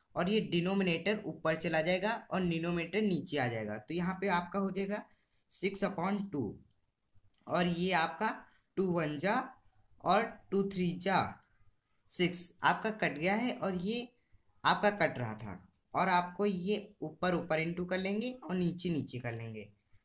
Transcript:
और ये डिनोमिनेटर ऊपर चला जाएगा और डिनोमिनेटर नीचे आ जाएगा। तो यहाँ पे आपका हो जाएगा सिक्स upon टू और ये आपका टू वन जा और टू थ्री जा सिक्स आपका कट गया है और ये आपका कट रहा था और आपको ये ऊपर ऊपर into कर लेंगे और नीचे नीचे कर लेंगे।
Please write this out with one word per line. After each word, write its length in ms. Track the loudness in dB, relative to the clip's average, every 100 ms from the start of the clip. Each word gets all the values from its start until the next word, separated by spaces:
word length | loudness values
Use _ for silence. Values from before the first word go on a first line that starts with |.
| _ -2
और 140 | 2
ये 100 | 2
डिनोमिनेटर 800 | 2 0 2 2 2 2 0 -2 -4
ऊपर 300 | -4 -2 0
चला 260 | 0 2
जाएगा 300 | 2 2 0 -2 -2
और 100 | 0
डिनोमिनेटर 600 | 0 0 0 -2 0 0
नीचे 360 | 2 0 0 0
आ 100 | 0
जाएगा। 300 | -2 -4 -6
तो 160 | -4
यहाँ 240 | -2 -2 -2
पे 60 | 0
आपका 300 | 0 0 -2
हो 100 | -2
जाएगा 320 | -2 -4 -4 -8 _ _ _ -8
सिक्स 340 | -2 -2 0
upon 380 | -2 0 -2 -2 -2
टू 120 | -2 -4 -6 -16 _ _ _ _ -20 -20 _ -2
और 200 | 0 2
ये 240 | 2 2
आपका 360 | 2 2 0 -2 -4 -12 _ _ -2
टू 80 | 0
वन 260 | 2 0 0
जा 160 | 0 0 -2 -10 _ _ _ -4
और 200 | 2 4 2 -6 -2
टू 120 | 0 0
थ्री 220 | 0 0 0
जा 180 | 2 2 2 -4 _ _ -20 _ _ _ -2
सिक्स 420 | 2 4 2 -2 2
आपका 260 | 2 2 0
कट 260 | 0 -2 0
गया 180 | 0 2
है 180 | 0 -2
और 180 | -2 -2
ये 260 | -2 -4 -6 _ _ -20 _ _
आपका 260 | 2 4 2
कट 260 | 2 0 0
रहा 160 | -6 -6
था 260 | -10 -12 -16 -20 _
और 160 | 0 4
आपको 360 | 4 2 0 0
ये 320 | 0 -2 -2 -4 -10
ऊपर 340 | -10 -4 0 0
ऊपर 280 | 0 0 0
into 240 | -2 -2
कर 80 | -2
लेंगे 340 | 0 -2 -4 -6
और 120 | -4 0
नीचे 340 | 0 0 -2
नीचे 300 | -2 -4 -6
कर 140 | -6
लेंगे। 340 | -6 -8 -10 -14 -20 _ -20